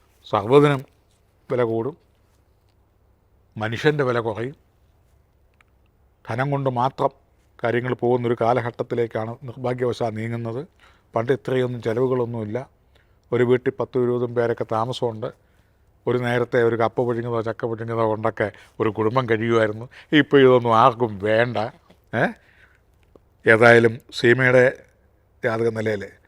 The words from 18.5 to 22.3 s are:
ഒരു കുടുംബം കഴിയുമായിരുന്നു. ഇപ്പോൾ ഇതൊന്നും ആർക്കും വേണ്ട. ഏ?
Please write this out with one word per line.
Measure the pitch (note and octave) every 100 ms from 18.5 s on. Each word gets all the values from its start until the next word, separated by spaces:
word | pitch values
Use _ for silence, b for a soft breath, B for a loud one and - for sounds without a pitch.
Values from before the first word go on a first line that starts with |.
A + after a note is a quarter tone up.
| B B -
ഒരു | A2
കുടുംബം | G2+ A2 C3 A#2+
കഴിയുമായിരുന്നു. | A2 A#2 A#2 G#2+ A2 A#2+ B B
ഇപ്പോൾ | D3+ - C#3+
ഇതൊന്നും | C3 B2+ A#2 A2
ആർക്കും | B2+ A2+ A#2 G2
വേണ്ട. | G#2 A2 B2 G#2+ A#2 E3+ _ _ _ A2+
ഏ? | F3+